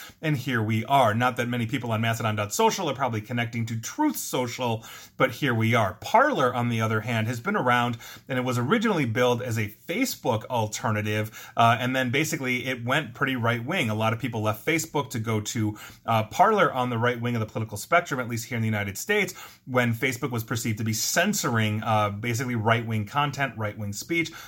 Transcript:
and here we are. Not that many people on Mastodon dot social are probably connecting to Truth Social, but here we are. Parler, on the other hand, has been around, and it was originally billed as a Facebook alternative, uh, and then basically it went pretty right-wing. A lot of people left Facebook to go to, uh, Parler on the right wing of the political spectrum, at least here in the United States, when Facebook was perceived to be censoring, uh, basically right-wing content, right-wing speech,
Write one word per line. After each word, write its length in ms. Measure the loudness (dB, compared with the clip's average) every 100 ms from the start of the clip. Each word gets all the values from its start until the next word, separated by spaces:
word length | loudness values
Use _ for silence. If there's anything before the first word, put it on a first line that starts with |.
| -18 -6
and 160 | -2 -2
here 240 | 0 0
we 240 | 2 0 2
are. 280 | 4 4
Not 220 | 4 2 0
that 120 | -2
many 180 | -2 -2
people 260 | -2 -2
on 80 | 0
Mastodon 340 | 0 0 0
dot 180 | -2 -2
social 380 | 2 2 2 -2
are 40 |
probably 260 | -2 -2 -2
connecting 440 | -2 -4 -2 -4 -4
to 120 | -6
Truth 380 | -6 0 0 0
Social, 680 | -4 -4 -4 -2 -2 -2 -6 -18 -18 0
but 140 | 0
here 240 | 2 0
we 220 | 2 4 4
are. 180 | 2 -2
Parler, 520 | 2 4 4 4 2
on 180 | 2 0
the 100 | 0
other 220 | 0 0
hand, 260 | 0 -2 -2
has 100 | -2
been 160 | -2
around, 440 | 0 4 4 2 -2 -10 -18 -6
and 80 | -2
it 60 |
was 160 | 0 0
originally 460 | 2 2 2 2
billed 380 | 2 2 4 2
as 160 | 0 -2
a 140 | -4 -6 -6
Facebook 560 | -2 -2 -2 -2 -2 0
alternative, 840 | -2 -2 -2 0 0 0 -2 -2 -8 -6 4
uh, 200 | 6 6
and 160 | 2
then 160 | 0 0
basically 560 | 0 0 -2 -2 -2 -4
it 180 | -4
went 300 | -2 -2 -2
pretty 220 | -2 -2 0
right-wing. 520 | 0 0 -2 -2 0
A 60 |
lot 180 | 0 0
of 60 | 0
people 240 | -4 -2
left 240 | -2 -2 0
Facebook 440 | 0 0 -4 -4
to 100 | -4
go 200 | -2 -2
to, 380 | -2 -2 -2 -4 -12 -10
uh, 200 | 0 0
Parler 480 | 0 4 6 6 4
on 180 | 2 0
the 80 | 2
right 220 | 0 0
wing 160 | -2 -2
of 40 |
the 60 | -4
political 300 | -4 -6 -8
spectrum, 420 | 2 2 2 -4
at 100 | -4
least 180 | -6 -4
here 100 | -2
in 60 |
the 40 | 0
United 320 | 0 -2 -6
States, 360 | -2 0 0 -6 -18 -18 -2
when 280 | 2 2
Facebook 380 | 2 0 -2 -4
was 100 | -4
perceived 360 | -4 -4 -2 -2
to 60 |
be 80 | -2
censoring, 880 | -2 0 2 2 0 0 2 2 0
uh, 260 | 2 2 2
basically 460 | 0 -2 -2 -2 0
right-wing 480 | 2 2 2 -4
content, 480 | -2 0 0 0 -4 -4
right-wing 360 | -6 -4 -8
speech, 400 | -8 -4 -2 -2 -6